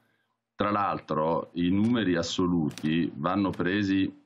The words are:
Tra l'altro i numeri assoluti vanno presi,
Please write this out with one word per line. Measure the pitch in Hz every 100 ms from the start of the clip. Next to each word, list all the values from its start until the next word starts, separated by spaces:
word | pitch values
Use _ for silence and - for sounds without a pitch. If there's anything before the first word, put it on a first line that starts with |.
| _ _ _ _ _ -
Tra | 101
l'altro | 104 98 78 - 76 78 82 -
i | 87 87
numeri | 98 110 120 95 85
assoluti | 82 - 90 87 73 - 78 82 82
vanno | - 80 98 98
presi, | 87 87 101 101 98 95 -